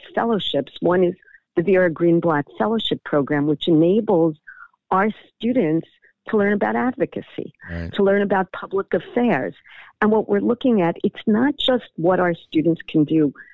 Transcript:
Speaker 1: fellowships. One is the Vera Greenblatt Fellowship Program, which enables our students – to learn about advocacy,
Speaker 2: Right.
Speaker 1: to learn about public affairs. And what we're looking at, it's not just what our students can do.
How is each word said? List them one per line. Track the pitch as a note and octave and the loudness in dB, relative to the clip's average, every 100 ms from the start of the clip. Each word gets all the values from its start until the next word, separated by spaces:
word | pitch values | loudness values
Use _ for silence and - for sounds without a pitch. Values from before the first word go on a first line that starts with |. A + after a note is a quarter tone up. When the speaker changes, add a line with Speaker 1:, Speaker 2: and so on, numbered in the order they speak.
| - | -8
Speaker 1:
fellowships. | - A3+ G#3+ - C#3 C3+ - | -4 -2 -2 -2 -4 -4 -4
One | E3 F3+ | 0 2
is | F3+ F3+ _ - _ - | 0 -2 _ -20 _ -4
the | |
Vera | E3+ F#3 F3+ | 2 2 2
Greenblatt | D3+ E3+ E3+ E3+ D3 - - | 2 2 2 2 0 -2 -4
Fellowship | G#3+ A3+ - C#3 - | -2 -2 -4 -6 -2
Program, | D3+ C3+ D3 D3 | -2 0 -2 -2
which | D3+ - | -2 2
enables | D#3 E3+ G#3 G#3 F3+ E3 D#3 - - - _ - | 2 4 2 2 2 2 -2 -14 -20 -20 _ -4
our | F#3+ G#3+ - - - | 0 0 -4 -14 -8
students – | A3+ B3+ E3 D#3+ - _ _ _ - | -2 0 2 0 -4 _ _ _ -4
to | A3 | 0
learn | G3+ | 0
about | G#3 G#2+ A#3 | 0 -2 -2
advocacy, | A#3+ - E3 - - - - - - | -4 -4 -6 -6 -12 -14 -14 -14 -12
Speaker 2:
Right. | E2+ E2+ | -10 -8
Speaker 1:
to | - | 0
learn | G3 G3+ | 2 2
about | G3+ G3 F#3 | 2 0 -2
public | - F#3 F#3+ G3 | -8 -8 -6 -4
affairs. | F#3 - - A#3+ D3 A2+ - - - - - | -4 -4 -2 0 0 -2 -10 -20 -20 -16 -2
And | G#3 | 2
what | A3 - | 2 2
we're | G3+ | 0
looking | G3+ A#3+ C4 A3 | 0 0 2 2
at, | E3+ F3 | 0 -2
it's | G3+ - - | -6 -4 -2
not | G#3+ C4+ C#4+ | 0 0 -2
just | - B3+ - - | -2 -2 -2 -4
what | E3 F3+ | 0 2
our | F3+ | 0
students | E3+ - D#3+ D#3 E3 - | -2 -4 -2 0 -2 -2
can | D#3+ | 0
do. | D3 D#3+ D3 - - | 2 2 0 -2 -20